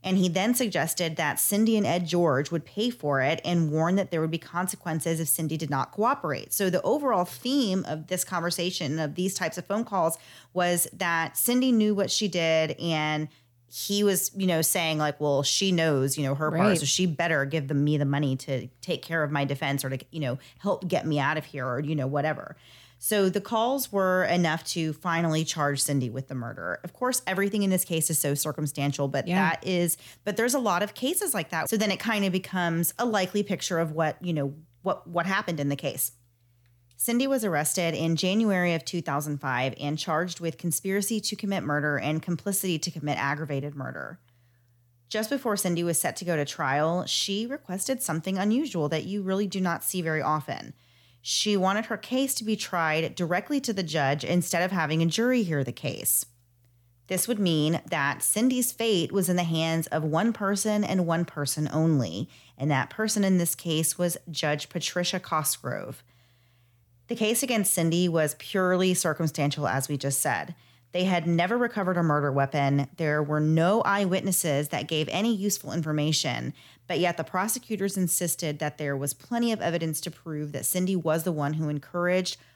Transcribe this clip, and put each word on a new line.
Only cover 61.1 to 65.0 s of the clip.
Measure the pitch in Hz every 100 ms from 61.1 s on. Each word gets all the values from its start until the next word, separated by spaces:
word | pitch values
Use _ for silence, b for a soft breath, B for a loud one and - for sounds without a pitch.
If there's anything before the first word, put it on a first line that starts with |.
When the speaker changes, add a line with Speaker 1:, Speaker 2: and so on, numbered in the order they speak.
| 165
Speaker 1:
person | 175 - 143 - 151
only, | 156 165 151 104 87 170 B B -
and | 143
that | 135 -
person | - 220 214
in | 196 185
this | 170
case | - 170 160 160 -
was | 175 170 -
Judge | 156 156 147 -
Patricia | 175 - -